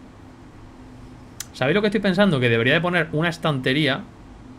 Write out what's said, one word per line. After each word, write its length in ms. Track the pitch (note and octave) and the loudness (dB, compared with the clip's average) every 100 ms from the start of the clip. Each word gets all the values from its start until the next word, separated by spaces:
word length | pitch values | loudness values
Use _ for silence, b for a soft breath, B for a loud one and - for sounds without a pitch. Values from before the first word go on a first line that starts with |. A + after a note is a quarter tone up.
| - - - - - - - - - - - - - - - | -20 -20 -20 -20 -20 -20 -20 -20 -20 -20 -20 -20 -20 -18 -18
¿Sabéis 220 | - C3 F#3+ | -4 0 2
lo 60 | |
que 60 | G#3+ | 2
estoy 140 | G#3+ | 0
pensando? 380 | G3+ F3+ G#3 C#3 | 0 4 4 4
Que 100 | B2 | 2
debería 240 | A2+ B2 | 4 4
de 80 | E3 | 2
poner 260 | F3 F3 D#3+ | 2 -2 -2
una 160 | D3+ E3+ | -2 -2
estantería 720 | E3 E3 C#3 C3 C3+ C#3+ C#3 - - - - - | -2 -2 -2 0 0 0 -2 -8 -20 -20 -20 -20